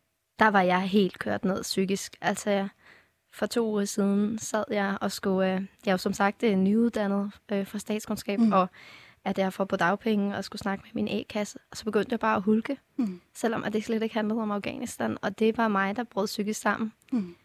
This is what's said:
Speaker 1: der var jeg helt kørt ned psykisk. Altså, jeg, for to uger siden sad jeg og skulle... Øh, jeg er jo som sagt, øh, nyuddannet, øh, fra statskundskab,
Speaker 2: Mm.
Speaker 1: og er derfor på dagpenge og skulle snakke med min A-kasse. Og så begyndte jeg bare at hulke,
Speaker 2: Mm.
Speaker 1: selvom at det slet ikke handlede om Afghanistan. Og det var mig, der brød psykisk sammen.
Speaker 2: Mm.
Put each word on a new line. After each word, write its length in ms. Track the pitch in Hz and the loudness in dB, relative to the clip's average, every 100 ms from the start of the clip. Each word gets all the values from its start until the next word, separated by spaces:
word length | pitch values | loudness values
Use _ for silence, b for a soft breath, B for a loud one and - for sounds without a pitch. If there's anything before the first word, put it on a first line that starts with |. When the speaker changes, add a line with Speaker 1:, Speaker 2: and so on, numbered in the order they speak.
| _ _ _ - | _ _ _ 2
Speaker 1:
der 80 | 220 | 4
var 140 | 202 | 6
jeg 200 | 180 180 | 4 2
helt 380 | 190 208 185 - | 4 4 4 0
kørt 260 | 214 202 190 | -4 -2 0
ned 160 | 196 | -2
psykisk. 540 | - - 190 196 - - | -2 -2 0 -2 -6 -4
Altså, 280 | - 196 214 | -4 -2 0
jeg, 200 | 196 196 _ b b b b _ | 0 -2 _ b b b b _
for 120 | - 214 | -6 -2
to 220 | 240 220 | 0 0
uger 180 | 208 202 | 0 0
siden 520 | - 196 196 208 220 | 0 2 4 2 -2
sad 260 | - 214 - | -4 -4 0
jeg 260 | 208 196 196 | 0 0 -2
og 100 | 202 | -4
skulle... 420 | - 196 185 190 185 | -4 0 2 2 0
Øh, 60 | 196 _ 208 | -4 _ 0
jeg 60 | |
er 0 | |
jo 60 | 185 | 0
som 160 | 202 | 0
sagt, 300 | 196 196 - | 2 0 2
øh, 120 | 233 190 | 2 4
nyuddannet, 760 | 190 220 233 226 196 202 202 - - | 4 4 4 2 0 0 -2 -8 -6
øh, 160 | 196 196 | -4 -4
fra 120 | 208 | -8
statskundskab, 600 | - 214 - 208 - 202 | -6 -6 -4 -6 -2 2
Speaker 2:
Mm. 120 | 226 | 4
Speaker 1:
og 160 | 190 185 B B B B B 202 | 4 2 B B B B B -6
er 80 | |
derfor 320 | 196 190 - 190 | 0 -2 0 -2
på 100 | 190 | 2
dagpenge 600 | 175 202 226 208 202 202 | 2 2 0 0 0 -2
og 80 | |
skulle 160 | - - | -8 -8
snakke 240 | 196 196 | -6 -6
med 200 | - 220 | -6 -4
min 40 | 208 208 | -2 -4
A-kasse. 400 | - 208 208 - _ | -4 -6 -6 -10 _
Og 60 | - | -10
så 80 | 214 | -2
begyndte 260 | 208 196 | -2 0
jeg 80 | 226 | -2
bare 160 | 220 220 | 0 0
at 60 | |
hulke, 360 | 196 220 254 277 _ - | 2 2 0 -8 _ -4
Speaker 2:
Mm. 240 | 214 180 _ | -4 -4 _
Speaker 1:
selvom 300 | - 233 226 | -4 -2 -2
at 100 | 220 | -2
det 100 | 214 | -4
slet 200 | 214 220 | -2 -2
ikke 120 | 220 240 | -2 -2
handlede 260 | 214 226 | -2 -2
om 100 | 214 | -2
Afghanistan. 640 | 202 - - 240 - 226 - | -4 -4 -6 -8 -6 -4 -4
Og 180 | 208 - | -6 2
det 180 | 220 226 | 2 2
var 100 | 220 | 0
mig, 280 | 196 196 208 | 2 0 -2
der 80 | |
brød 220 | 233 196 208 | -4 -2 -2
psykisk 360 | - 202 214 | -2 -4 -2
sammen. 320 | 214 - 220 _ - | -2 -2 -4 _ -4
Speaker 2:
Mm. 240 | 240 180 175 | -4 -4 -10